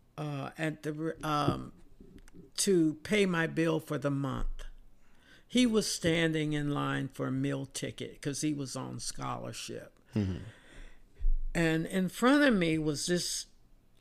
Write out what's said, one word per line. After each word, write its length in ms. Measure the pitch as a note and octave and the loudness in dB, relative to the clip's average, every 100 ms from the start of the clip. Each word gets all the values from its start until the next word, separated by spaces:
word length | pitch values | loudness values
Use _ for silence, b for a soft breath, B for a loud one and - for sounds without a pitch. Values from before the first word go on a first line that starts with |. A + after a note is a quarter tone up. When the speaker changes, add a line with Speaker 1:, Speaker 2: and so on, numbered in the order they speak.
| _ - | _ -8
Speaker 1:
uh, 320 | D3+ C#3+ C#3 - | -6 -6 -8 -6
at 240 | D#3+ D3+ | -6 -4
the, 340 | D3+ D3+ D#3+ - D#3 | -6 -4 -6 -4 -2
um, 460 | D3 C#3+ C3+ B2+ - - - - - - - - - | 0 0 -2 -6 -16 -20 -20 -20 -20 -20 -20 -10 -2
to 360 | G#3 F3+ D#3+ D3+ | 4 6 4 2
pay 220 | - G#3+ F#3+ | 0 2 2
my 200 | E3 D#3+ | 2 0
bill 340 | D3 E3 D#3+ | 2 2 0
for 160 | - D3 | -2 -2
the 140 | C#3+ | -2
month. 380 | C#3 C3+ A#2+ - - - - - - b b b b - | -2 -2 -2 -2 -2 -8 -14 -20 -20 b b b b 0
He 180 | B3 B3 | 2 4
was 240 | G#3+ - | 4 0
standing 600 | - E3+ E3 E3 D#3+ D3+ | 0 0 2 2 2 0
in 200 | D3+ C#3+ | 0 0
line 360 | C#3+ C#3 C#3 C#3 | 0 0 -2 -4
for 200 | - C3 | -4 -4
a 40 | |
meal 340 | C3 C#3 C3+ C3+ | -2 -2 -2 -6
ticket 540 | - B2+ - A#2 - | -8 -8 -8 -12 -8
'cause 200 | D3 C#3 | -6 -2
he 100 | D#3 | -2
was 220 | C#3+ C3 C3 | -2 -6 -8
on 220 | B2+ B2+ | -8 -8
scholarship. 920 | - - C3 B2 A#2+ A#2 - A2+ - - _ | -8 -6 -6 -6 -8 -10 -10 -12 -14 -20 _
Speaker 2:
Mm-hmm. 240 | A2 F#2+ F2+ B B B B B B B B B - - | -2 -2 -4 B B B B B B B B B 4 2
Speaker 1:
And 320 | E3+ E3 D#3+ D#3+ | 2 2 2 0
in 220 | F#3+ F3+ | 0 -2
front 340 | - A#3+ C#4+ | 2 6 6
of 80 | C#4+ | 6
me 220 | G3+ E3 D#3+ | 6 4 2
was 280 | D#3 C#3 - | 0 -2 0
this, 400 | F3 - - - - - - _ - | 0 0 -6 -8 -18 -20 -20 _ -10